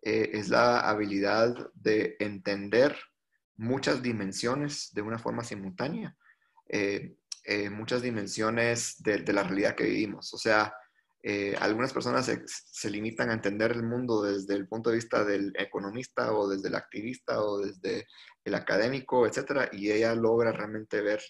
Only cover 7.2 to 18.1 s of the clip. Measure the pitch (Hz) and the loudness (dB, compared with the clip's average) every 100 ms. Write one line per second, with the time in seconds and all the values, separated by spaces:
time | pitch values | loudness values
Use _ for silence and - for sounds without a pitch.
7.2 | _ - - 104 101 104 110 123 123 113 | _ -14 -4 -2 -2 -6 -2 -2 -2 -4
8.2 | 98 101 110 117 117 117 - - - 101 | -4 -2 0 2 2 0 -2 -4 0 0
9.2 | - 101 95 95 107 - 107 104 107 98 | 2 2 2 2 0 2 0 0 -2 -6
10.2 | - - 117 107 104 - - _ _ _ | -12 -4 2 4 4 -2 -20 _ _ _
11.2 | - 101 101 - 101 110 131 - 123 127 | -4 -2 -2 0 0 2 0 -2 0 0
12.2 | 127 - - - - - 110 101 110 113 | 0 -2 -4 -14 -14 -8 -6 -4 -6 -2
13.2 | 123 113 101 104 113 120 117 120 123 110 | -2 0 0 0 0 0 -2 -2 0 0
14.2 | 101 101 98 101 95 110 117 113 113 123 | 2 -2 -2 -4 -2 -2 0 0 0 0
15.2 | 104 98 101 95 98 104 98 113 127 - | 2 0 -2 -4 -4 -4 -6 -8 -6 -4
16.2 | 117 107 101 98 95 101 - 107 110 127 | 0 0 0 0 -2 -6 -6 -10 -8 -10
17.2 | - 117 107 101 101 98 95 92 - | -4 -2 0 -2 -4 -6 -6 -6 -8